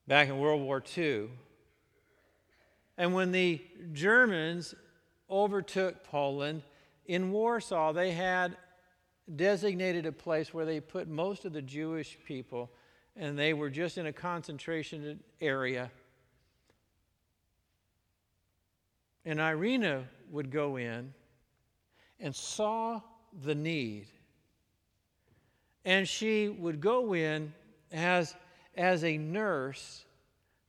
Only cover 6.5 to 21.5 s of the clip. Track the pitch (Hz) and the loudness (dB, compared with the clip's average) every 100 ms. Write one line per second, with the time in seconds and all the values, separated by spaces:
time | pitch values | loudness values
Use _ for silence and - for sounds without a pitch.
6.5 | 156 - - _ _ - 175 185 202 226 | -6 -10 -20 _ _ -2 0 0 2 2
7.5 | 233 - 180 156 156 185 170 185 185 180 | 0 0 0 2 2 0 2 2 2 0
8.5 | 180 - - _ _ _ _ - 151 190 | -2 -18 -20 _ _ _ _ -10 2 4
9.5 | 196 202 180 185 175 165 143 - 160 156 | 4 2 0 0 0 -2 -4 0 0 0
10.5 | 165 160 156 - 185 165 151 185 196 196 | -4 -2 -4 -4 -8 -6 -2 -2 -4 -6
11.5 | 151 135 143 160 160 147 - - 135 120 | -8 -8 -6 -4 -4 -8 -12 -10 -10 -8
12.5 | 120 120 - _ _ _ - 151 143 151 | -8 -8 -12 _ _ _ -8 -6 0 2
13.5 | 151 147 135 175 - 156 - 180 170 - | 2 -2 -2 -4 -4 -6 -4 -4 -4 -6
14.5 | 143 - 160 151 156 147 151 - - 156 | -10 -6 -4 -6 -8 -10 -12 -16 -4 -2
15.5 | 135 127 127 123 - _ _ _ _ _ | 0 0 -2 -6 -12 _ _ _ _ _
16.5 | _ _ _ _ _ _ _ _ _ _ | _ _ _ _ _ _ _ _ _ _
17.5 | _ _ _ _ _ _ _ _ _ _ | _ _ _ _ _ _ _ _ _ _
18.5 | _ _ _ _ _ _ _ 170 151 160 | _ _ _ _ _ _ _ -4 0 2
19.5 | 156 202 254 196 139 127 - - 151 135 | 2 2 2 2 0 -4 -16 -10 -6 -4
20.5 | 143 147 131 120 117 131 135 _ _ _ | -2 -2 -2 -4 -6 -10 -16 _ _ _